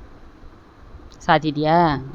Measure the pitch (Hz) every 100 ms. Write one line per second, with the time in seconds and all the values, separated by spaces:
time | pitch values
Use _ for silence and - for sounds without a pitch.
0 | - - - - - - - - - -
1 | - - - 160 156 143 151 165 170 135
2 | 135